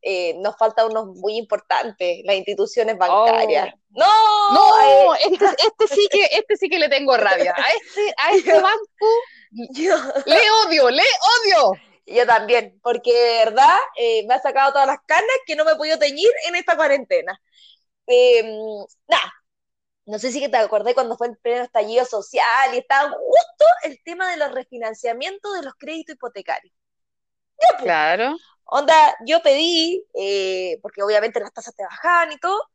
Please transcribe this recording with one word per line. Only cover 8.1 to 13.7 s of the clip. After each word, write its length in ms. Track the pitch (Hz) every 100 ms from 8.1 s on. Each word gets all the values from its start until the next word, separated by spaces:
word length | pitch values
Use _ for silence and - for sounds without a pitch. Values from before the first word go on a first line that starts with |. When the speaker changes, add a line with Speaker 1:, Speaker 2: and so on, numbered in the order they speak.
| -
Speaker 2:
a 160 | 302
este 180 | 392 -
Speaker 1:
<laughs> 40 |
Yo 80 | 320
Speaker 2:
banco 440 | 381 440 415 _ 427 466 508 _ _
Speaker 1:
Yo 460 | 220 233 269 339 311 262 277
Speaker 2:
le 160 | 277 330 427 440 359
odio, 240 | 320 247
le 120 | 269 453 - 381 480
odio. 300 | 440 349 233 190 _ _ -
Speaker 1:
Yo 200 | 226 240
también, 540 | 226 208 240 214 _
porque 300 | 240 233 240
de 320 | 240 240 285
verdad, 320 | 226 220 285